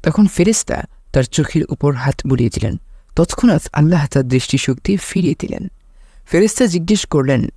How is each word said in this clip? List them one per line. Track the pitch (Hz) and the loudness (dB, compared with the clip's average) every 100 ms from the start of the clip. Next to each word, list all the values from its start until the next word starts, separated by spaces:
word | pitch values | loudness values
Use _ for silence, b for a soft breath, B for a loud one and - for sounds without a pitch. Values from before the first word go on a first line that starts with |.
তখন | - 156 202 - | 0 2 2 4
ফেরেশতা | 196 220 - - - - - | 2 2 -2 -6 -8 -18 -2
তার | 139 131 - | -2 0 -2
চোখের | 147 156 - | 0 -2 -2
উপর | 139 143 131 | -2 -2 0
হাত | 131 - - | -4 -4 -2
বুলিয়ে | 127 117 - | 0 0 -2
দিলেন। | 110 - - - _ - | -4 -6 -12 -20 _ 0
তৎক্ষণাৎ | 170 - 240 156 - - | 0 2 2 2 -2 0
আল্লাহ | 156 175 143 | 2 2 0
তার | 143 127 | -2 0
দৃষ্টিশক্তি | 127 - 135 - 127 - 196 - | 0 0 -2 -2 -4 -2 -2 -2
ফিরিয়ে | 190 175 - | -2 -2 -2
দিলেন। | - - 190 - _ - - - - | -6 -8 -12 -16 _ -20 -20 -20 -2
ফেরেশতা | 170 214 - 240 | 2 2 2 0
জিজ্ঞেস | 175 170 208 - | 0 0 -2 2
করলেন | 147 131 131 - | 0 2 0 0